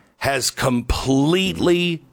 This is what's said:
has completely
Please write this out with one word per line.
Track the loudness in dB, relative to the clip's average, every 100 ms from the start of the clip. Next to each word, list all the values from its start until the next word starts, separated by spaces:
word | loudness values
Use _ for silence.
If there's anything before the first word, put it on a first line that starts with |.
| _ _
has | -4 -2 -4
completely | -2 -2 -2 -2 -2 0 2 2 2 0 0 0 2 0 -4 -10